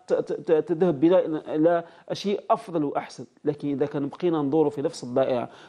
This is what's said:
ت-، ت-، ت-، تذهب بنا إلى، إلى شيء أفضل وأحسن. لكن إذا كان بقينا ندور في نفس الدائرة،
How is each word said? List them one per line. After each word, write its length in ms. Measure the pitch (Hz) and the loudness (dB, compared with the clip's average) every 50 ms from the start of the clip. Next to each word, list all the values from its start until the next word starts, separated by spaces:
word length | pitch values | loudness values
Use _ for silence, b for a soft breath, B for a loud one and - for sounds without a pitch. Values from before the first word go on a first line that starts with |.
| _ | _
ت-، 60 | - | -2
ت-، 200 | 180 - - - | 0 0 0 -2
ت-، 360 | 165 147 143 - 160 156 147 175 | -6 -4 0 2 2 2 2 2
تذهب 320 | 175 156 185 180 156 131 | 0 2 2 2 2 4
بنا 180 | 151 170 185 180 | 4 6 6 6
إلى، 360 | 170 160 156 151 - - 139 | 4 2 -2 -6 -6 -4 0
إلى 300 | 156 156 170 175 170 165 B B B B B | 2 4 4 4 2 -2 B B B B B
شيء 280 | - - - 196 208 - - - | -10 -6 -4 -4 -4 -2 0 0
أفضل 340 | 226 - - - 165 165 147 | 0 0 -2 -4 -4 -2 -2
وأحسن. 400 | 139 - 139 120 - - - 120 - _ _ - | -2 -2 -4 -6 -6 -10 -16 -18 -18 _ _ -4
لكن 240 | 143 147 - 147 143 | -4 -4 -4 -4 -4
إذا 180 | 139 127 147 | -2 -2 -2
كان 220 | 139 - 147 139 139 | -2 -2 -4 -6 -6
بقينا 340 | - - 180 175 165 156 | -6 -4 -2 0 0 0
ندور 280 | 147 135 147 160 151 143 | 0 0 2 2 2 2
في 120 | 147 139 | 0 -2
نفس 220 | 139 165 - - 143 | -4 -6 -6 -8 -8
الدائرة، 440 | 123 123 135 131 127 131 120 117 - B B B | -2 0 0 2 2 0 -2 -4 -6 B B B